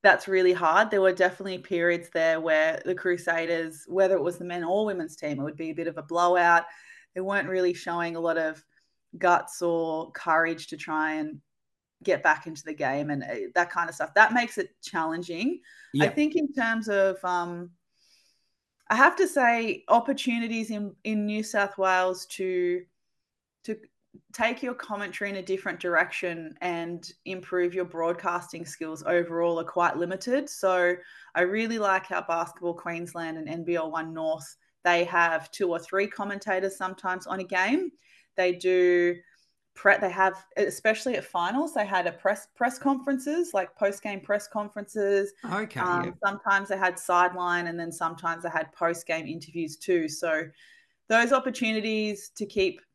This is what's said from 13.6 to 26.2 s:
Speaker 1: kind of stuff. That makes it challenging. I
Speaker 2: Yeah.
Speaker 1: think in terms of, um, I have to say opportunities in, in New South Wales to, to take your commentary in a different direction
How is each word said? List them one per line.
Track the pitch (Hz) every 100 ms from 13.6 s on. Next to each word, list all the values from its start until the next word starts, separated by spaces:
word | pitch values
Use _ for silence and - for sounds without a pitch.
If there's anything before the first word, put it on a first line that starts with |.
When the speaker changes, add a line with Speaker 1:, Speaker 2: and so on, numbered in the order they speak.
| 175
Speaker 1:
kind | 180 170
of | -
stuff. | 147
That | - 214
makes | 240 233 -
it | 185 _
challenging. | - 180 160 165 175 170 233 349 _ - - 135
I |
Speaker 2:
Yeah. | 185
Speaker 1:
think | - 302 311
in | 294
terms | 262 226 226 214
of, | 202 190 185
um, | 180 180 175 175 175 175 _ _ _ _ _ _ _ _ _ _ _
I |
have | 220 294 349
to | 381
say | - 247 233 226 - -
opportunities | 233 233 277 - 233 233 226 220
in, | 214 202 -
in | - 214 208
New | 214
South | 214 214 196 196
Wales | 190 185 185 185 -
to, | - 185 180 175 180 185 _ _ _ _ _ _ _
to | - 220 - _ _ - _
take | - 233 247
your | 254
commentary | 247 - 208 202 - 202
in | 196
a |
different | 180 190 190 175
direction | 180 165 175 -